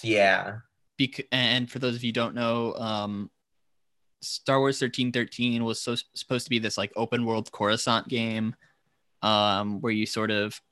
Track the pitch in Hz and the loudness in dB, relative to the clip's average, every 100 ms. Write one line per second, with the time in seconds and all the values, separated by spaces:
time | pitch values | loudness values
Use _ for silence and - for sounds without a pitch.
0 | 113 107 98 95 95 107 - _ _ - | 2 6 6 4 0 -8 -14 _ _ -2
1 | 131 - - 127 123 123 120 123 127 120 | -2 -2 -4 0 2 2 0 -4 -2 -2
2 | 120 117 117 120 117 117 117 - 113 107 | -2 0 0 0 0 0 -2 -2 -2 -2
3 | 104 101 101 _ _ _ _ _ _ _ | -2 -6 -8 _ _ _ _ _ _ _
4 | _ _ - - - 135 139 135 131 - | _ _ -10 -6 2 4 4 2 -2 0
5 | 123 123 113 - 123 117 113 110 - 117 | 0 0 -2 0 0 0 0 -2 -4 -6
6 | - - - 123 - 120 110 101 101 - | -6 -10 -4 -4 0 0 0 -2 -4 -2
7 | 117 120 117 110 107 - 104 110 - 113 | -2 0 0 0 -2 -2 2 2 2 0
8 | - 120 113 110 110 113 _ _ _ _ | 0 -4 -2 -2 -4 -6 _ _ _ _
9 | _ - 107 107 104 98 104 101 120 107 | _ -4 2 4 4 2 0 -2 -2 0
10 | 107 - 110 107 104 - _ | 0 -2 0 0 0 -4 _